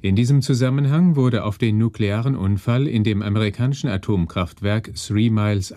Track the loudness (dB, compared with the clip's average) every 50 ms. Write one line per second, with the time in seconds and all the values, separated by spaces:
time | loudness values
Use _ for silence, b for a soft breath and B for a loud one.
0 | b 0 0 2 2 4 2 2 2 2 0 0 0 0 0 0 0 2 2 4
1 | 4 4 4 4 2 2 2 0 -2 -4 -2 0 0 2 2 2 2 0 0 0
2 | -2 0 0 0 -2 -2 -2 0 0 0 0 0 0 0 0 0 0 0 0 0
3 | 0 0 0 0 0 -2 0 0 0 -2 -2 -2 -2 -2 -2 -2 -4 -4 -4 -4
4 | -2 -2 0 0 -2 -2 -2 -4 -4 -4 -6 -6 -4 -2 -2 -2 -4 -6 -10 -12
5 | -6 -4 0 0 2 2 2 2 2 0 0 -2 -2 -4 -4